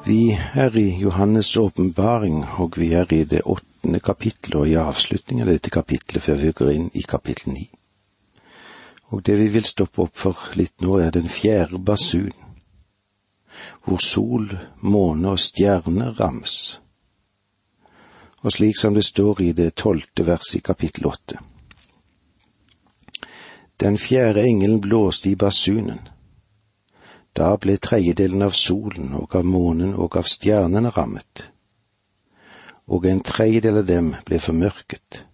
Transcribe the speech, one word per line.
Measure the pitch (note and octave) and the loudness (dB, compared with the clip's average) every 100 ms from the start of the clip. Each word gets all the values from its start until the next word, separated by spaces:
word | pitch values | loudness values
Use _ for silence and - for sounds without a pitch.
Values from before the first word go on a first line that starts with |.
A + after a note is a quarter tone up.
| - | 2
Vi | G#2+ A#2 G2+ D#2 | 4 4 2 -2
er | C3+ C3+ A2 | 0 2 2
i | G#2 F2+ | 0 0
Johannes' | G2+ F2+ G2+ A2 G#2 A2+ | -2 2 2 2 2 2
åpenbaring, | G#2 - F#2 E2+ G2+ A#2+ G#2 D#2 D2 - | 0 0 -2 2 0 2 0 -2 -4 -4
og | F2 E2 | -4 -2
vi | E2 | 0
er | E2 F2 | 2 2
i | D#2+ | 2
det | D2+ - | 2 0
åttende | - - _ _ - - | 0 -4 _ _ -2 -2
kapittelet, | - F#2+ A2 - - D2+ | -2 -2 -4 -6 -6 0
og | D2 | 2
i | D#2+ | 2
avslutningen | D#2+ C#2+ - - - B2+ A2+ | 0 -4 -6 -6 -4 -2 0
av | |
dette | E2 - | 0 0
kapittelet, | - - - - - | -4 -2 -6 -4 -6
før | - C#2+ | -2 0
vi | D2+ | 0
går | - C2 | 0 0
inn | D2+ E2+ | 2 -2
i | - | -6
kapittel | - - - B1+ - | -6 -6 -6 -8 -8
ni. | C2+ - _ _ _ _ _ _ _ _ - - - - - _ | -10 -12 _ _ _ _ _ _ _ _ -20 -20 -20 -20 -20 _
Og | G#2 F#2+ | -4 0
det | G#2 | 2
vi | G#2+ | 2
vil | G#2+ G#2+ | 2 0
stoppe | - F#2 - F2+ | -2 -4 -2 -4
opp | - | -2
for | F#2+ F2+ - | -4 -4 -8
litt | F2+ E2+ _ | -4 -4 _
nå, | F#2 F#2+ | 0 2
er | E2 | 2
den | F2 E2 | 0 -4
fjerde | - G#2 G#2+ E2 F2+ | -2 0 2 0 -4
basun, | F#2+ G#2 - - - - - - _ _ _ _ _ _ _ _ _ - - - | -2 0 0 -2 -4 -10 -20 -20 _ _ _ _ _ _ _ _ _ -20 -20 -14
hvor | - F#2 | -4 0
sol, | - - G#2+ A#2+ G#2 F#2+ - - | 0 0 0 -2 -4 -10 -14 -8
måne | G2+ G#2 F#2 D#2 F#2 | 0 2 2 0 0
og | F#2+ | 0
stjerne | - - G2+ F#2+ E2+ F2 B2 A2 | -2 2 2 2 0 -2 -4 -2
rammes. | G2+ B1 - - - - _ _ _ _ _ _ _ _ _ _ _ _ - - - _ | -4 -2 -6 -6 -6 -12 _ _ _ _ _ _ _ _ _ _ _ _ -20 -20 -20 _
Og | G#2+ | -4
slik | - G#2+ G#2+ | 2 2 2
som | A2 G#2 | 2 2
det | |
står | G#2 - G2+ G2+ | 0 2 2 2
i | F2+ | 0
det | D#2+ E2+ - | 2 0 0
tolvte | A2 E2+ - - | 0 0 -2 -2
verset | E2+ F2 - - | 0 0 -2 -6
i | |
kapittel | - F#2 D#2+ - - | -4 -4 -4 -4 -4
åtte: | - - - - - - - _ _ _ _ _ _ _ _ _ _ _ _ - - - - - - _ _ | -6 -14 -18 -18 -20 -20 -20 _ _ _ _ _ _ _ _ _ _ _ _ -16 -16 -16 -20 -20 -20 _ _
"Den | G2 G#2 | 0 0
fjerde | - C3 A#2+ G#2 A#2+ | 2 2 4 4 4
engelen | A2 G2 A2 | 4 4 2
blåste | G2+ A2+ G2+ - F#2+ | 2 2 2 0 -2
i | G2 | 2
basunen. | G2+ - - G#2+ G#2+ - - - _ _ _ _ _ _ _ _ - - _ - | 2 2 0 0 -2 -8 -16 -20 _ _ _ _ _ _ _ _ -20 -20 _ -2
Da | E2 G2+ | 0 2
ble | G2 G2 | 0 -2
tredjedelen | - A#2 F2 E2+ F#2+ F#2+ | 0 0 2 2 0 2
av | G2+ F#2+ | 0 0
solen | - F#2+ G#2+ E2+ C#2 | 0 -2 -4 -8 -8
og | C#2 D#2 F2+ | -8 -2 0
av | |
månen | F2+ F#2 F2 E2 F#2 | 2 2 2 0 -2
og | G2 F2+ F2 | -2 -2 -2
av | E2+ | -2
stjernene | - - G#2+ F2 G2 A#2 - | -2 2 2 2 0 0 -2
rammet, | C2 G#1+ - - - _ _ _ _ _ _ _ _ _ _ - - - - | -4 -6 -16 -20 -20 _ _ _ _ _ _ _ _ _ _ -20 -20 -20 -4
og | F2+ F#2 | 0 2
en | F#2+ | 0
tredjedel | - - A2 A2+ A2 G#2+ | -2 0 2 4 2 0
av | F#2+ | 2
dem | F2 E2 - - | 2 0 -4 -4
ble | E2+ | -4
formørket. | - E2 F#2+ - - - _ - - | 0 0 0 -2 -14 -16 _ -20 -20